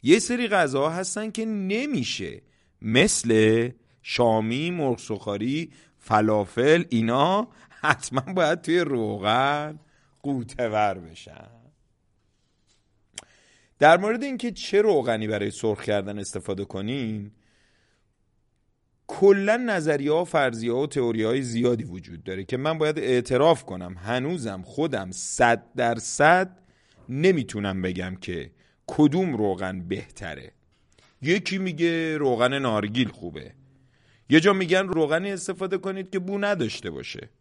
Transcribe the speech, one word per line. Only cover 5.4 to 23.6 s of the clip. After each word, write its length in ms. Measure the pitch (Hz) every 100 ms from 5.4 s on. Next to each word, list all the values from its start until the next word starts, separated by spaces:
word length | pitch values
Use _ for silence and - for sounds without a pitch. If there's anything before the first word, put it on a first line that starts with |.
| 113 147 165 - _ _
فلافل، 840 | - 110 107 107 98 - 131 165 -
اینا 580 | 117 113 123 156 196 240 _ - -
حتماً 520 | 151 147 - 131 131
باید 280 | 185 160 170
توی 180 | 165 170
روغن 1000 | 160 131 110 104 98 117 135 147 151 151 _ _ _ _
قوطه 480 | 143 135 113 - 120
ور 240 | 107 104
بشن. 560 | 92 82 82 - 71 98 117 _ _ _ _ _ _ _ _ _ _ _ _ _ _ _ - _ _ _ _ _ _
در 180 | 147 175
مورد 260 | 202 233
اینکه 280 | 277 254 240
چه 300 | 208 - 190
روغنی 460 | 214 165 123 113 107
برای 240 | 107 101
سرخ 300 | - 113 104
کردن 380 | - 104 98 104
استفاده 460 | 98 98 92 98 101
کنین، 680 | 98 104 135 117 107 104 _ _ _ _ _ _ _ _ _ _ _ _ _ _ _ _ _ _
کلاً 500 | - 196 202 196 233
نظریه‌ها، 640 | 247 196 156 147 139 156
فرضیه‌ها 560 | 175 160 135 113 117 120
و 80 | 151
تئوری‌های 540 | 143 120 113 110 127
زیادی 420 | 127 117 123 120
وجود 400 | 107 92 - 85
داره 200 | 87 92
که 140 | 98 127
من 200 | 147 160
باید 220 | 156 156
اعتراف 680 | 117 127 120 127 151 165